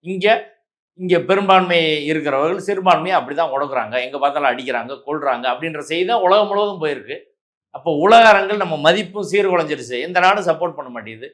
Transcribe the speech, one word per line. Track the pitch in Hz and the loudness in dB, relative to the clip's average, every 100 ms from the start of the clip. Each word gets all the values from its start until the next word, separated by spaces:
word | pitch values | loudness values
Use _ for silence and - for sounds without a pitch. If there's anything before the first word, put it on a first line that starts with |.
| 170 | -8
இங்க, | 190 202 226 - _ _ _ _ _ | -2 2 2 -2 _ _ _ _ _
இங்க | 180 175 | 0 0
பெரும்பான்மை | - 196 196 190 180 170 160 151 | 2 0 4 4 4 0 0 -2
இருக்கிறவர்கள் | 147 156 151 135 156 190 202 | -2 -2 -2 -2 -2 -2 -4
சிறுபான்மையை | 190 185 156 175 180 | -2 2 2 2 -2
அப்படிதான் | 135 143 160 | -2 -4 -2
ஒடுக்குறாங்க, | 135 143 131 110 123 | -2 -4 -4 -4 -4
எங்க | 127 139 | -4 -2
பார்த்தாலும் | 143 147 139 | -2 0 0
அடிக்கிறாங்க, | 123 131 123 117 139 | -2 -4 -6 -6 -12
கொல்றாங்க | 135 151 139 120 127 | -8 -4 -2 -2 -2
அப்படின்ற | 123 160 151 143 | -4 -6 -8 -6
செய்தி | 165 180 | -4 -2
தான் | 233 185 | 0 4
உலகம் | 202 202 | 2 2
முழுவதும் | 202 208 190 | 0 -2 -4
போயிருக்கு. | 156 131 104 151 _ _ _ _ _ | -6 -6 -10 -16 _ _ _ _ _
அப்போ | 147 170 147 | -10 -4 0
உலக | 185 233 226 | 6 8 8
அரங்கில் | 196 190 208 | 6 2 -2
நம்ம | 180 156 | -2 0
மதிப்பும் | 151 190 180 202 190 | 2 2 -2 -8 -2
சீர்குலைஞ்சிருச்சு. | 196 196 180 156 143 120 123 | 0 2 0 0 -6 -6 -6
எந்த | 160 180 | -2 2
நாடும் | 185 208 175 | 4 2 0
சப்போர்ட் | 156 175 147 | -2 -4 -8
பண்ண | 131 | -14
மாட்டேங்குது. | 120 107 113 135 | -14 -14 -16 -18